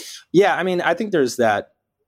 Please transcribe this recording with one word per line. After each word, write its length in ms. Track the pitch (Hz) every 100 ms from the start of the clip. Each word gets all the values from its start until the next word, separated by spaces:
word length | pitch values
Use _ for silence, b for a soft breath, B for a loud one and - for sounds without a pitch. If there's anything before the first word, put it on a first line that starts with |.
| B B -
Yeah, 240 | 165 196 151
I 80 |
mean, 180 | 185 175
I 140 | 156 175
think 160 | 220
there's 240 | 180 127 117
that 360 | 113 101 - _ _ _